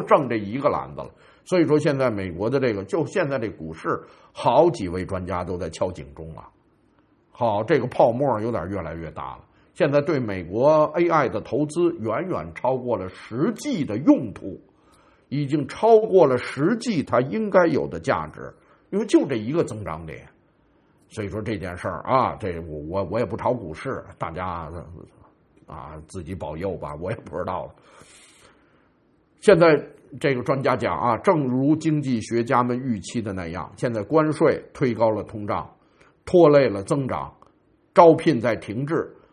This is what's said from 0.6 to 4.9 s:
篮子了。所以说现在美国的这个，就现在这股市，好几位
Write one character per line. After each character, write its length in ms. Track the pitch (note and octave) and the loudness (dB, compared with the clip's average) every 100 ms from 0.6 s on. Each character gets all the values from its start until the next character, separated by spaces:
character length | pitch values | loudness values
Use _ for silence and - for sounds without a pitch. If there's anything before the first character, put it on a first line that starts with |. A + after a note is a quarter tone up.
| C3+ | -2
篮 200 | E2+ C2 | -2 -6
子 80 | C#2+ | -12
了。 80 | B1 - - _ | -14 -16 -20 _
所 160 | - F3+ | -2 2
以 60 | D3+ | 4
说 120 | D3+ | 4
现 200 | D#3 C3+ | 2 0
在 120 | B2+ | 0
美 200 | G#2 F#2+ | 0 -6
国 180 | E2 A2 | -4 -2
的 100 | C#3 | 0
这 140 | B2+ | 0
个， 100 | G2+ | -2
就 200 | F#2+ E3 | -4 -4
现 240 | B2+ G3+ D3+ | -2 -2 -2
在 100 | C3+ | -2
这 120 | A2 | -4
股 240 | D#2+ D#2+ | -8 -12
市， 280 | D#2+ E3+ B2 - - - | -8 -4 -6 -8 -20 -20
好 380 | - C3+ B2 E3+ | -2 2 6 6
几 180 | - | 4
位 160 | F2+ | -4